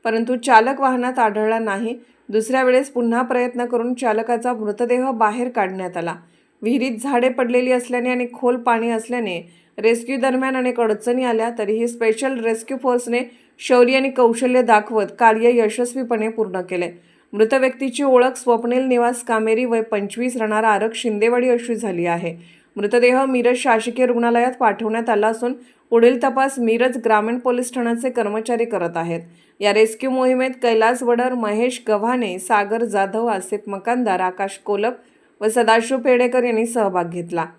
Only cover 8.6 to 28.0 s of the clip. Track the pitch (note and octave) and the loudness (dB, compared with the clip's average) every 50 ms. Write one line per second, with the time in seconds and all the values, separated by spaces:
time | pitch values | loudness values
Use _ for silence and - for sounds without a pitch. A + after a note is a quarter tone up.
8.6 | A#3+ B3 A#3 A3+ A3+ A#3 A#3 A3 A3+ - A#3+ B3 A#3 G3 F3+ E3+ E3+ - _ _ | 0 0 0 0 0 -2 -2 -4 -4 -4 -6 -4 -4 -4 -6 -8 -10 -14 _ _
9.6 | _ _ _ - G3+ A3+ A#3 A3+ - - C4+ C4 A#3 C4+ B3+ B3+ C4 C4 C4 C4 | _ _ _ 0 2 2 2 2 0 -4 -4 -2 0 0 0 0 -2 -2 -2 -2
10.6 | B3+ B3+ A#3+ A#3+ A#3 A3 G#3+ G#3+ - B3 A#3+ B3+ C4 B3 A#3 A3 A3 A#3 A#3 A#3+ | -2 -2 0 0 0 0 0 -2 -2 -2 -2 0 0 0 0 0 -2 -2 -4 -4
11.6 | G#3+ G3 A3 A3 A#3 A#3+ A#3 A#3 A#3 A3+ A3 A3+ C#4 C4 C4+ A#3+ A3+ A3+ A3 A3 | -4 -2 -2 -2 -2 -4 -4 -2 0 0 0 0 -2 -4 -4 -2 -2 -4 -4 -4
12.6 | - - C4+ B3+ C4+ C4 B3 B3 B3 B3+ A#3 A#3+ B3 A#3+ - _ _ _ _ _ | -6 -8 -10 -4 -2 0 0 0 -2 -2 -4 -4 -4 -6 -12 _ _ _ _ _
13.6 | - - B3 B3 B3 A#3+ C4 C4 C4+ C4+ C4 - B3 A#3 A3+ A#3 C4 B3+ B3+ B3+ | 0 2 6 6 6 6 4 2 0 0 2 2 2 4 4 2 0 2 2 2
14.6 | B3 A3+ A3+ G#3 G#3 - A#3 A3 G3+ F#3 - - A#3+ A3+ A3 A3 A3+ A#3+ A#3+ A#3+ | 4 6 4 4 4 2 -2 -2 -2 -2 -2 4 4 4 4 6 4 4 4 4
15.6 | A3+ G#3+ A3 - B3 A#3+ A#3+ C4 C4 A#3 A#3+ A3 G#3+ A3 A3 A3+ G#3+ G3 F3+ F#3 | 2 0 0 -2 -4 -4 -4 -6 -4 -2 -2 -2 -2 -4 -2 -4 -6 -4 -4 -8
16.6 | F3+ F3+ F#3 F3 F3+ E3+ F3 - _ _ _ _ _ _ - G3+ A3 A3 C4+ C4+ | -6 -4 -4 -4 -4 -6 -8 -14 _ _ _ _ _ _ 0 2 2 4 4 2
17.6 | B3+ B3+ B3 - C#4 C4+ B3 - C#4+ C#4 B3+ B3 A#3+ C4 B3+ - - B3 A#3 A3+ | 2 2 0 -2 -6 -6 -2 -2 2 4 6 6 4 4 0 -2 0 0 0 0
18.6 | A#3+ A#3+ A#3+ B3+ C4 C4 B3 A#3+ A#3+ A#3+ B3 A#3+ - - A#3 A3 A3 A3 A3 A3+ | 0 0 0 0 0 2 2 2 2 0 -2 -4 -4 -2 -2 -2 0 0 0 0
19.6 | B3+ B3 A#3 A3+ A3 A3 A3 G#3 G3+ G3 - A#3 A#3+ B3+ A#3+ B3+ A3 G#3+ G#3+ G#3+ | 0 0 0 -2 -2 -2 -4 -4 -4 -6 -6 -4 -6 -4 -4 -4 -4 -2 0 0
20.6 | A3 A3+ G#3 G3 G#3 A3+ A3+ - - A#3+ G#3+ G#3 G#3 A#3 A#3+ B3 A#3+ B3+ A#3+ A#3+ | 2 2 2 2 0 -2 -4 -4 -4 -4 -2 0 2 2 2 2 2 2 2 0
21.6 | A#3 A#3+ A#3 G#3 A3+ G#3 F#3 E3+ E3+ E3+ E3+ E3+ F3 E3+ E3 - - - - _ | 0 -4 -6 -4 -4 -6 -4 -2 -2 -2 -2 -2 -4 -8 -10 -10 -18 -20 -20 _
22.6 | _ _ _ - G#3 G#3 A#3 A#3+ A#3+ B3 B3 C4 C4+ C4 C4 B3 A#3+ A#3 B3 B3 | _ _ _ -4 -4 2 2 4 4 6 4 4 2 2 0 2 2 2 0 2
23.6 | - C#4 A#3 A3 G#3+ B3 A#3 B3 B3+ A#3+ B3 A#3 A#3 A#3 A#3 A#3 A#3+ B3+ B3 B3 | 2 0 0 0 0 -4 -2 0 0 2 2 2 2 2 2 2 2 0 0 0
24.6 | C4 A3 G3 G3 A3+ G#3+ A3 A#3 A#3 A#3 A3 G#3 G#3 A3 A3+ A3+ B3 A#3+ B3+ A#3+ | 0 0 0 0 -4 -4 -4 -2 0 0 0 2 2 0 0 -2 -4 -6 -6 -8
25.6 | - _ _ _ _ _ - A#3 A#3 A#3+ B3+ A#3+ C4 C4+ B3 C4 C4+ C#4 C4+ C4 | -14 _ _ _ _ _ 4 6 6 6 4 4 0 0 0 0 0 0 -2 -2
26.6 | A#3+ A3+ A3+ A#3 B3 B3+ B3 C4 G#3+ A#3 A3 G#3 G#3 A3 A#3 B3 A#3+ B3+ B3 B3 | 0 0 2 2 2 0 0 -2 0 2 2 2 2 0 -4 -2 -2 -2 -2 -2
27.6 | B3 A#3+ - B3+ A#3+ A#3 A#3 A#3 | -4 -4 -4 -4 -2 -2 -2 -2